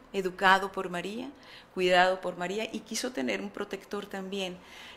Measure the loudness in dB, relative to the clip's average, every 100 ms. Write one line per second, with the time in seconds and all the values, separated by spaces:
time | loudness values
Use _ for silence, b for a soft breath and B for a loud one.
0 | -8 -4 -4 2 6 6 4 -4 -6 -6
1 | -6 -8 -10 B B B B 0 6 8
2 | 8 4 -2 -6 -4 -4 -4 -6 -8 -6
3 | -4 -2 -2 -2 -4 -8 -8 -8 -8 -10
4 | -8 -10 -8 -6 -6 -8 B B B